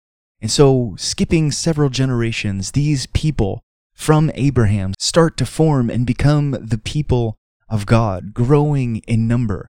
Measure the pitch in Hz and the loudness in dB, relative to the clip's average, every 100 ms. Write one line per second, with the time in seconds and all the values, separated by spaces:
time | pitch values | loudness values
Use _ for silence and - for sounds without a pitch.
0 | _ _ _ - 107 - 139 131 117 85 | _ _ _ -10 -2 4 4 4 0 -6
1 | - - 196 165 151 - 165 151 143 123 | -8 -4 0 0 0 -2 -2 0 0 0
2 | 131 120 117 113 104 98 95 139 151 139 | -2 0 -2 -4 -4 -6 -4 -2 0 -2
3 | - - 156 - 98 113 _ _ _ - | -2 -2 -2 -2 -4 -4 _ _ _ -6
4 | - 156 156 - 139 127 104 104 95 98 | 2 2 2 0 0 2 2 2 -2 -4
5 | - 170 165 - 123 - 160 139 117 117 | 0 2 2 0 -4 0 2 2 0 0
6 | 123 120 143 147 143 - 110 117 - 151 | -2 2 2 2 0 -4 -6 -6 -4 -4
7 | - 123 113 - _ _ - 110 101 117 | 0 0 -2 -6 _ _ -6 -4 2 2
8 | 110 92 101 113 120 147 147 139 123 110 | 2 -2 -8 -2 2 2 2 0 -2 -4
9 | - 113 113 120 113 90 - | -2 0 0 0 -2 -4 -10